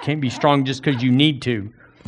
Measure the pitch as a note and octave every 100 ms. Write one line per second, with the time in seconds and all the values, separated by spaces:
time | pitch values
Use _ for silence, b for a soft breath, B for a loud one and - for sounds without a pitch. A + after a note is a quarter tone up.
0 | - D3+ C3 - D#3 C#3+ C3 C3 D3+ B2+
1 | B2+ B2+ D3+ C#3 B2+ A2+ G2+ - B B